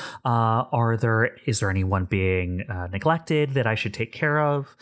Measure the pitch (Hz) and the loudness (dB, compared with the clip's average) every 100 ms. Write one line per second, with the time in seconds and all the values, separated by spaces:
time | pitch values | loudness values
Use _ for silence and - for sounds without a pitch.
0 | - - 127 117 113 113 131 123 117 110 | -14 -6 0 2 2 2 0 0 2 2
1 | 117 113 113 - - 110 101 95 95 95 | 2 2 2 -2 -2 0 0 0 2 0
2 | 92 98 95 92 90 90 - 92 90 98 | 0 0 2 0 0 -4 -6 -8 -6 -2
3 | 156 165 165 151 147 135 113 110 107 - | 0 0 0 0 0 0 0 0 -4 -6
4 | 110 - 151 151 147 143 139 - | -8 -4 0 2 2 0 -4 -14